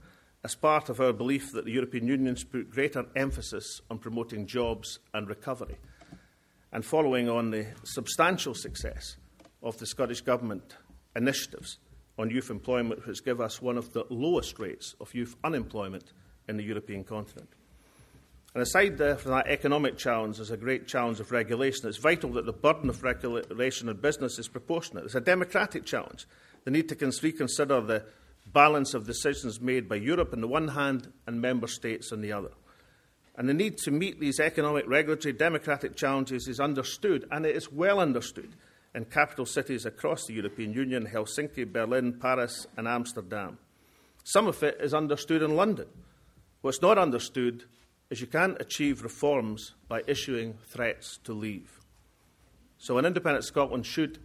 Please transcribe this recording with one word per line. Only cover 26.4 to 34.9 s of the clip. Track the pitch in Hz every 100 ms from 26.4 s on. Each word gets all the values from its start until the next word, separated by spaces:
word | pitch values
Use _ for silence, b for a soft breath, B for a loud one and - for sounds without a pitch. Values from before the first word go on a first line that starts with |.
| b b
the | 131
need | 151 160
to |
cons-, | 151 135 -
reconsider | 160 160 127 - 143 131
the | 107 110 - B B B -
balance | 147 151 147 131
of | 127 104
decisions | 113 147 143 120 107
made | 123 127 98
by | 107
Europe | 117 175 165
on | 120
the | 113
one | 151 156
hand | 139 139 131 - - -
and | 117
member | 127 127 117
states | - 117 110 -
on | 110
the | 107
other. | 104 95 - b b b b b b b
And | - 127
the |
need | 151 214 -
to | -
meet | 147 190 -
these | 147 135
economic, | 156 156 151 147
regulatory, | 113